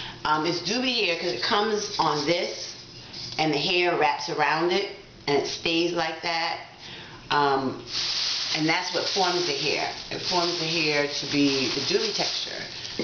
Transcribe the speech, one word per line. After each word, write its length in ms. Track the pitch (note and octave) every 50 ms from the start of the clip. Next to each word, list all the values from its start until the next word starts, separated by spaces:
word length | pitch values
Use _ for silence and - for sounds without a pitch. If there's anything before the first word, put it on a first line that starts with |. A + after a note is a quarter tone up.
| - - - - -
Um, 220 | D3 D#3 D#3 D#3
it's 140 | E3+ D#3+ -
Doobie 460 | - E3+ A3+ B3+ B3+ C4 A#3+ A3+ G3
hair 100 | E3+ E3
'cause 160 | E3 F#3 F3
it 100 | E3+ -
comes 560 | - - A3 G#3 A3 A3 G#3 G3+ - - - -
on 260 | D#3+ D#3 D3 D3 C3+
this, 520 | D#3 E3+ F#3 G#3 - - - - - - - - - - - - - - - - - -
and 160 | - D#3 D#3
the 60 | C#3+ D3
hair 380 | D#3 F#3+ F3+ F3+ F3 F3 E3
wraps 320 | D3 D3+ D3 C#3 - - E3+
around 420 | D3 D3 D3 C#3+ D#3 D#3+ E3+ F3
it, 200 | F#3+ G3 - - - - - - - - -
and 100 | D3+ C#3+
it 120 | C3+ A#2+ -
stays 440 | - - - E3+ E3 E3 F3 E3+
like 300 | F3 E3+ D#3+ E3 E3 -
that. 360 | - E3+ E3+ E3 E3+ E3 - - - - - - - - - - - - - - - -
Um, 500 | C3 D3 C#3+ C#3 C3+ C3+ C3 C3 A#2+ - - - - - - - - - - - - - - - -
and 120 | D#3 D#3 D#3+
that's 240 | E3 F3+ - -
what 120 | - - -
forms 420 | - - G3+ F#3 F3 F3 F3 -
the 60 | D3+
hair. 360 | C#3 C#3 D3+ C3+ F2+ D2+ G#2 - - - - -
It 100 | E2 -
forms 380 | - - F#3 F3 E3+ F3 D#3 D3+
the 60 | D#3+
hair 420 | D#3+ E3 E3+ D3+ D3+ D3 D3 C#3+
to 200 | C#3+ - - C#3+
be 420 | C3 C3+ C#3+ C#3+ C#3 C3+ C3+ B2+ A2+
the 120 | - C#3
Doobie 340 | B2+ C#3+ F#3 A3 A3 G#3 -
texture. 440 | - D3+ - - - - - - - - - - - - - - -